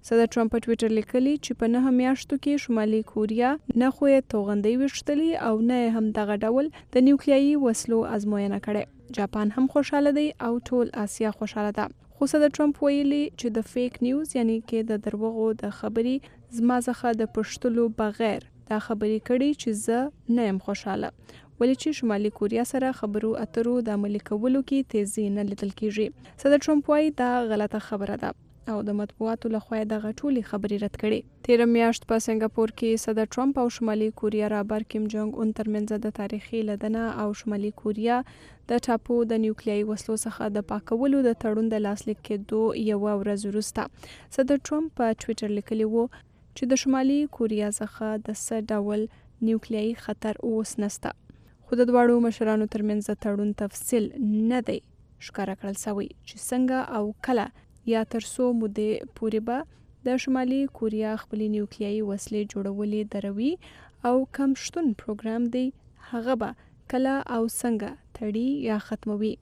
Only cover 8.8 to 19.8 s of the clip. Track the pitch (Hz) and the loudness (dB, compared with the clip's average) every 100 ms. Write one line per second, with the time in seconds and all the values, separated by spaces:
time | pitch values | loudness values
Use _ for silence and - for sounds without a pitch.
8.8 | - - - 233 196 214 208 208 269 302 | -4 -14 -10 -4 -2 0 0 2 2 2
9.8 | 277 285 285 285 302 - 240 240 - 247 | 2 2 4 4 0 -2 -4 -4 0 0
10.8 | 240 - 208 - 220 - 214 214 208 208 | 0 -2 -6 -2 -4 -2 -8 -4 -4 -2
11.8 | 214 - - - 277 302 294 - 294 285 | -6 -8 -20 -2 2 4 4 4 0 2
12.8 | 285 285 277 294 294 - 240 220 214 247 | 2 2 2 0 -2 -4 -4 -4 -4 -4
13.8 | 247 - 240 277 311 254 226 226 226 226 | -4 -2 -2 0 -2 0 0 0 -2 -4
14.8 | 226 214 214 208 220 226 220 220 208 - | -2 -2 -2 -4 -4 0 -2 0 -6 -6
15.8 | 220 226 240 269 - - - 233 233 247 | -4 0 0 -2 -6 -20 -12 0 2 2
16.8 | 240 233 240 226 220 - 220 - 247 233 | 0 -2 0 0 -2 -2 -4 -2 0 2
17.8 | 233 220 214 214 226 196 - - - 214 | 0 0 -4 0 -2 -2 -8 -20 -4 -4
18.8 | - 214 214 220 - 247 285 294 233 214 | -2 -2 0 0 0 2 2 0 -2 -2